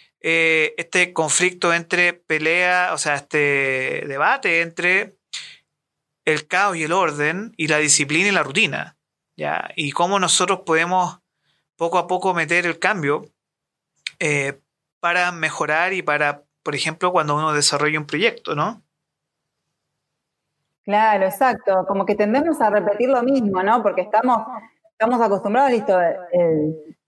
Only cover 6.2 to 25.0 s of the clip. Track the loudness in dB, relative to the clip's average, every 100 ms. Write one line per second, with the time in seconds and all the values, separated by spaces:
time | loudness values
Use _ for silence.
6.2 | -2 -2 0 0 0 0 -2 0 0 0
7.2 | -2 -2 -8 -6 -2 0 2 0 0 0
8.2 | 0 0 0 0 0 -2 -10 _ _ _
9.2 | _ -10 -6 -6 -8 -8 -6 -2 0 0
10.2 | 0 0 0 -2 0 0 0 0 -2 -6
11.2 | _ _ _ _ _ -6 -2 -2 0 -2
12.2 | 0 0 0 0 0 -2 -2 -2 -2 -2
13.2 | -6 _ _ _ _ _ _ _ -14 -6
14.2 | -2 -2 -2 -6 _ _ _ _ -2 0
15.2 | 0 -2 -6 -2 -2 0 0 -2 -2 0
16.2 | 0 -4 _ _ -8 -6 -6 -2 2 2
17.2 | 2 0 0 0 0 2 0 -2 -4 -2
18.2 | -2 -2 -6 -4 -4 -6 _ _ _ _
19.2 | _ _ _ _ _ _ _ _ _ _
20.2 | _ _ _ _ _ _ -2 2 4 4
21.2 | 2 2 0 0 0 0 2 -2 0 2
22.2 | 2 2 0 2 2 2 2 0 2 2
23.2 | 2 2 2 0 2 2 2 -2 0 0
24.2 | 2 0 -2 -14 -18 _ _ -4